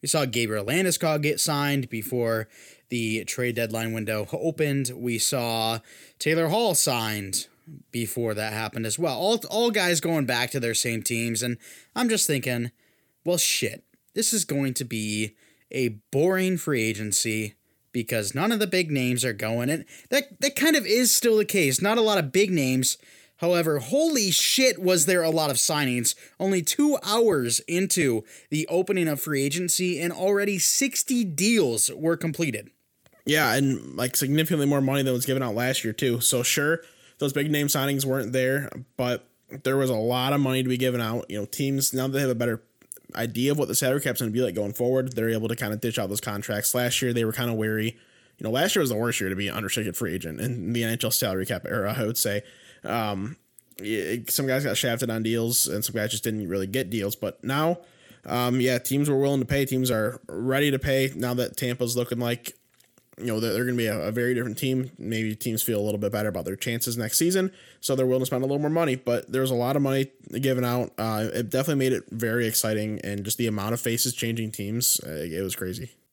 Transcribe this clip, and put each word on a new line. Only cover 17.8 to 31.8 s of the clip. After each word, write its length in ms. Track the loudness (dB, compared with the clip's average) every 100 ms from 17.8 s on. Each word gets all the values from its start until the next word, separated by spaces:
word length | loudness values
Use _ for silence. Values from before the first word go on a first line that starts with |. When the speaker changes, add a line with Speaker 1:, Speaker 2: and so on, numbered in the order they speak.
| _
Speaker 1:
because 420 | -6 -2 -2 -2 0
none 160 | 0
of 80 | 0
the 80 | 0
big 240 | 0 0
names 320 | 0 2 0
are 80 | -2
going. 380 | -2 -2 -2 0
And 160 | -2 -6 -20 -2
that, 320 | -2 -2 -2
that 160 | -2 2
kind 180 | 4 4
of 100 | 4
is 280 | 4 4
still 240 | 4 4 4
the 80 | 4
case. 360 | 4 2 2
Not 160 | 2 4
a 40 |
lot 160 | 4 2
of 160 | 2
big 180 | 2 4
names. 460 | 4 2 2 0 -2 -10 -20 -20 _
However, 420 | 2 2 2 0
holy 520 | 0 2 2 2 2
shit, 480 | 2 2 4 4 4
was 260 | 2 4 4
there 180 | 4
a 60 | 4
lot 200 | 2 2
of 80 | 2
signings 580 | 2 2 2 2 0 -4 -10 _
only 220 | 0 2
two 360 | 0 2 4 2
hours 560 | 0 4 4 4 2 -2
into 640 | 0 -2 0 2 2 0 -4 -20 -4
the 160 | -4 0
opening 400 | 0 2 2 0
of 100 | -2
free 240 | -2 0
agency, 560 | 0 0 -2 0 0 0
and 140 | -2
already 460 | 0 2 2 2 2
sixty 680 | 2 2 0 0 0 0 0
deals 680 | 2 4 6 4 2